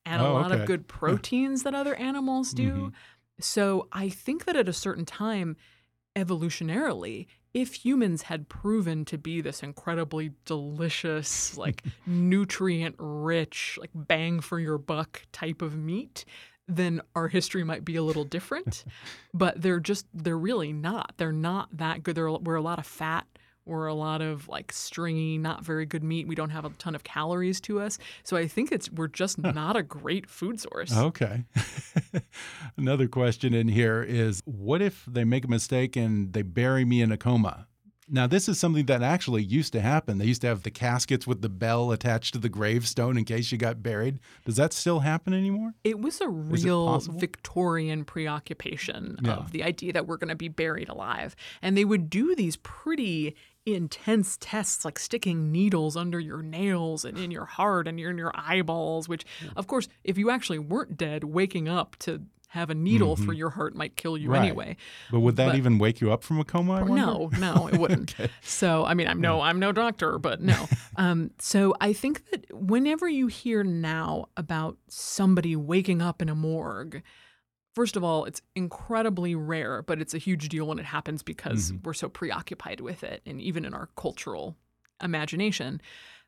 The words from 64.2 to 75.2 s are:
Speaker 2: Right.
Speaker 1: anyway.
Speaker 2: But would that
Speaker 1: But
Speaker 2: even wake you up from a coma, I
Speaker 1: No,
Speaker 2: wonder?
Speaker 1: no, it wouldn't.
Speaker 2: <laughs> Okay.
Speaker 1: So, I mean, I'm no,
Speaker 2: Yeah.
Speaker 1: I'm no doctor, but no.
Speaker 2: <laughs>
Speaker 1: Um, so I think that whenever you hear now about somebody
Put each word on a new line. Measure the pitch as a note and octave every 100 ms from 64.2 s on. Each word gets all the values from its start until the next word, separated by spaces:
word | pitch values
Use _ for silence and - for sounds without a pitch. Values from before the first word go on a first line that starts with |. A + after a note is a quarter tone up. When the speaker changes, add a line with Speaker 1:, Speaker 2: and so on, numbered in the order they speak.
| D3
Speaker 2:
Right. | C3+
Speaker 1:
anyway. | F#3+ - - - - - -
Speaker 2:
But | A#2
would | A#2+ A#2
that | C3+
Speaker 1:
But | C3+
Speaker 2:
even | B2+ G#2+
wake | G#2+ A#2
you | A2
up | A2+
from | - D#3
a |
coma, | D3 F3 F3+
I | F#3+
Speaker 1:
No, | F#3+ C4 F3+ -
Speaker 2:
wonder? | D#3+ B2+
Speaker 1:
no, | F#3 E3+ E3
it | E3
wouldn't. | E3+ - - -
Speaker 2:
<laughs> |
Okay. | - -
Speaker 1:
So, | - - F#3 D#3+
I | D#3+
mean, | F3 E3
I'm | E3+
no, | E3+ D#3+
Speaker 2:
Yeah. |
Speaker 1:
I'm | D3+ F3+
no | G3
doctor, | G#3 A#3 G#3+ D#3+ D#3
but | D3 A2+
no. | F#2+ G#2 - -
Speaker 2:
<laughs> | - -
Speaker 1:
Um, | F3+ E3 - -
so | - G3 G3 -
I | G3+
think | G3+ C4+ D4+ -
that | - -
whenever | - F#3+ A#3 C#4+ D#4+ F4
you | C#4 B3
hear | - B3 G#3+
now | G3 E3+ D#3+ D#3+ D#3+ D#3 - -
about | D#3 D#3+ D#3+ - -
somebody | - - -